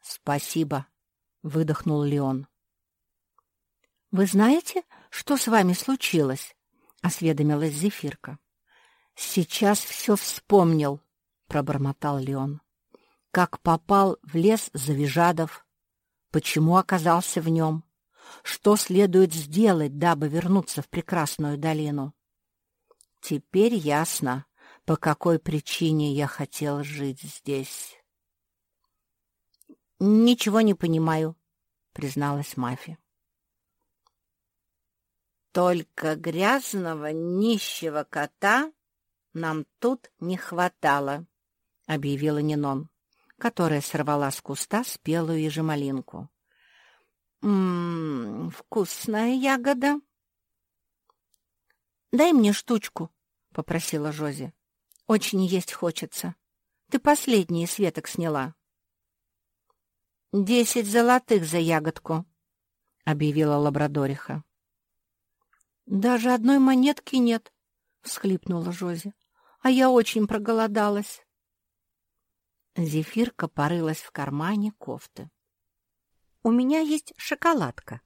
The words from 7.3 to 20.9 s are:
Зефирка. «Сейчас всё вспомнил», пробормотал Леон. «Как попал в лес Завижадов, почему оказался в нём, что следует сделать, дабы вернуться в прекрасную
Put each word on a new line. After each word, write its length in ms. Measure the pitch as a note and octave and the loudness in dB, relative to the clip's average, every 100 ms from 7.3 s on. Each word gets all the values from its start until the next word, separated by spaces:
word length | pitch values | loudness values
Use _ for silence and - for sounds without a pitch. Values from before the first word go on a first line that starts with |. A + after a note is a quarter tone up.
| C#3+ D3+ D3 D#3 | 2 2 2 0
Зефирка. 680 | D3 F#3+ - D3 C#3 - D3+ _ _ _ _ _ _ _ | 0 -4 -2 -8 -10 -14 -18 _ _ _ _ _ _ _
«Сейчас 640 | - - - E3+ - G3+ G#3 | -14 -4 -2 -2 0 2 2
всё 380 | - - - G#3 | -2 -8 0 0
вспомнил», 840 | - - _ G3 E3+ D#3+ D3 D3 _ _ _ _ _ | 0 -10 _ 4 6 4 0 -4 _ _ _ _ _
пробормотал 720 | D3+ C#3 C#3 C#3 C#3+ D3 C#3+ | -4 -2 -2 -2 -2 -4 -4
Леон. 420 | C3 C3+ C#3 D3 _ _ _ _ _ _ _ | -4 -4 -4 -8 _ _ _ _ _ _ _
«Как 300 | - F3 - | 0 0 0
попал 580 | - E3 _ G3+ G3 - | 0 0 _ 4 4 0
в 120 | - | -4
лес 360 | E3 F3+ A3 - | 2 4 2 -2
Завижадов, 920 | D3+ C3+ C#3 D3 C3+ E3+ E3 D#3+ - _ _ _ _ _ _ _ | -8 -2 0 0 2 2 2 -4 -6 _ _ _ _ _ _ _
почему 460 | D#3 - - D#3 F3+ | -4 0 2 4 4
оказался 640 | F#3 F3+ E3 E3+ F3+ - | 4 0 4 2 2 -4
в 80 | E3 | 0
нём, 360 | E3 D#3+ D#3 - _ _ _ - - | 0 0 -2 -8 _ _ _ -20 -16
что 340 | - - - G#3 | -12 -2 4 4
следует 560 | - F3+ G3+ F3+ F#3 | 4 4 6 6 4
сделать, 680 | D#3+ D3 D#3 A3 F3 D3 C#3+ | 2 -4 2 4 4 0 0
дабы 300 | E3+ D#3 D3+ | 2 2 0
вернуться 540 | D#3 F3 F#3+ - - | -2 2 2 2 -8
в 60 | |
прекрасную 680 | C#3 | -6